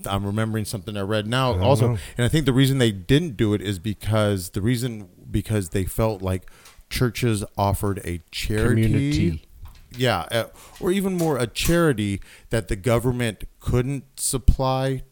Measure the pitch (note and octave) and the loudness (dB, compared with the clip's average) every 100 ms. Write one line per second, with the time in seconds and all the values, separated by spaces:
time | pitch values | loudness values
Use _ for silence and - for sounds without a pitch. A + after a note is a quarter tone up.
0 | G#2 G2 G2+ G#2 A2 A2 G2+ A2 F2+ G#2 | -4 -2 0 0 0 -2 -4 -8 -8 -6
1 | G2 A2 G#2+ B2+ C3 F2+ A2+ G#2+ A#2 A2+ | -2 -2 0 0 2 2 4 4 4 0
2 | - - A#2+ D#3 C3+ B2+ C3+ C#3 A#2 G2 | -6 -2 2 2 4 4 4 4 2 0
3 | F2 C#3 F3 G2+ A2 G#2 F#2+ F#2+ G#2+ F#2+ | 2 2 2 0 0 2 -2 -4 -6 -6
4 | G2+ A2 G#2 G2 F2 G#2+ G#2 A#2+ B2 A2 | 0 2 2 0 -4 -4 -2 -2 -4 -8
5 | F#2 - - G#2+ - G#2+ F2+ G2+ F2+ - | -14 -20 -6 -4 0 -2 0 -2 -2 0
6 | A2+ G2 F#2 F#2 - - - - - - | -2 0 -4 -4 -6 -20 -20 -20 -10 -2
7 | B2+ - B2 G#2 G#2 - G2+ G2 G2+ F#2 | -2 0 0 0 -4 -2 0 0 -2 -4
8 | - E2+ - - - G#2+ A2 G#2+ A2 C#3 | -6 -10 -10 -8 -4 0 2 4 2 2
9 | C#3 D3+ E3+ D#3 - - - - - B2 | 2 0 0 -2 -10 -20 -20 -20 -20 -2
10 | B2+ F#2 D2+ A2+ G#2+ - - - G3 G3 | 0 0 -2 -4 -4 -10 -20 -6 -2 0
11 | G3 F3+ E3 B2+ A#2 - - E3+ E3 G#2+ | 0 0 0 0 -2 -2 2 4 4 2
12 | G#2 G2 - - - A2+ - G#2 F#2 A#2 | 0 -2 -8 -20 -4 -4 -2 -4 0 2
13 | B2+ B2 A#2 F#2 - - - B2+ B2+ C#3 | 2 -2 -4 -6 -14 -10 -2 0 0 -4
14 | - - - C3+ - - C3 C3 C3+ C3 | -10 -8 -4 2 4 4 0 0 -2 -4
15 | - | -8